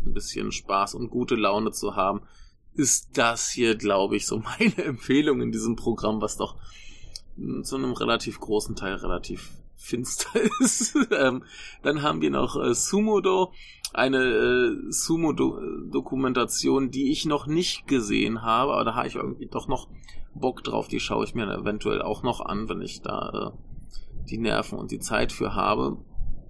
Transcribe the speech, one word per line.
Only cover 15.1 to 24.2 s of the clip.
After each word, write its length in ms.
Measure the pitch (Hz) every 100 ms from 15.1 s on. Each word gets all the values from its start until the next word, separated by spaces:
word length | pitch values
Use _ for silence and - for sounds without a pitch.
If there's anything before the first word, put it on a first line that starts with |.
| 165 160 - 135 - - - -
Dokumentation, 1000 | 135 131 131 131 123 117 - 135 135 131
die 200 | 131 135
ich 160 | 156 156
noch 200 | 147 147
nicht 400 | 160 180 - -
gesehen 560 | 135 104 110 110 113
habe, 300 | 113 113 135
aber 120 | -
da 100 | 113
habe 140 | 117 127
ich 80 | -
irgendwie 320 | - - -
doch 200 | 120 -
noch 200 | - - - - - -
Bock 300 | - 131 -
drauf. 240 | - 110 104
Die 120 | 113
schaue 240 | - 110
ich 100 | 110
mir 120 | 113 101
dann 160 | 98
eventuell 380 | 104 107 107 104
auch 220 | 95 107
noch 180 | 123 113
an, 280 | - 101 110
wenn 120 | 90
ich 220 | 92 -
da, 500 | - 98 - - -
äh, 760 | - - - - - - -